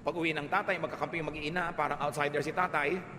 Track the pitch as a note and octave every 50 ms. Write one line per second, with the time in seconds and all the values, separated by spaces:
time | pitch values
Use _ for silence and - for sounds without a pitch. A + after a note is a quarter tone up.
0 | - D3 D#3 E3+ E3 E3 D#3 D#3 D3 C#3+ E3 F#3+ G#3 G3 F#3+ E3+ D#3+ D3+ - -
1 | D3+ - - E3+ D#3+ D3+ D3 D#3 D3+ D3 D#3+ F3+ F3 E3+ E3+ D#3+ D3+ C#3+ D3 C#3+
2 | C#3+ D3 C#3+ D3 D3 C#3+ D3 D3 C#3 D3+ D3+ F#3 F3+ F3+ E3 D#3 C#3+ C#3+ E3 G3
3 | F3 - -